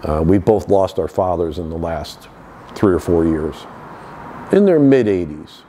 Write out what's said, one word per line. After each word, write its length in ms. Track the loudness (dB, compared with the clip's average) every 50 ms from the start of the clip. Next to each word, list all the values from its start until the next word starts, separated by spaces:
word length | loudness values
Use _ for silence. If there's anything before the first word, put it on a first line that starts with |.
Uh, 200 | -4 -2 -2 0 2
we 120 | 2 2
both 300 | 2 4 2 2 2 2 0
lost 300 | 2 2 2 0 -2 -4
our 80 | -6
fathers 520 | -6 -2 -2 -2 -2 0 -2 -2 -4 -4 -6
in 100 | -8 -8
the 80 | -8
last 500 | -8 -6 -6 -6 -8 -8 -12 -16 -20 -20 -20 -20 -20 -20 -20 -20 -20 -20 -20 -8
three 180 | 0 2 4 4
or 60 | 2
four 260 | 0 0 0 2 2
years, 300 | 2 0 0 -2 -6 -10 -10 -18 -20 -20 -20 -20 -20 -20 -20 -20 -20 -20 -18 -18 -18 -18 -18 -8 0
in 140 | 2 2 4
their 140 | 4 4 4
mid-eighties. 840 | 4 4 4 4 4 2 0 -2 -2 -6 -8 -14 -16 -18 -20 -20 -20